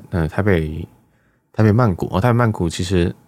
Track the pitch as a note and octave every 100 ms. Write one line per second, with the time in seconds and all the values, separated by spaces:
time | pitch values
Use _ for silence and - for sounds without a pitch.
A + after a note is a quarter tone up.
0 | - F#2 D#2 - G2+ F2 D#2 D#2+ F2+ _
1 | _ _ _ _ _ - A2 G#2+ A#2+ E2+
2 | - F2+ B2 A#2 A#2 G#2+ E2+ - F2+ F#2
3 | F2 -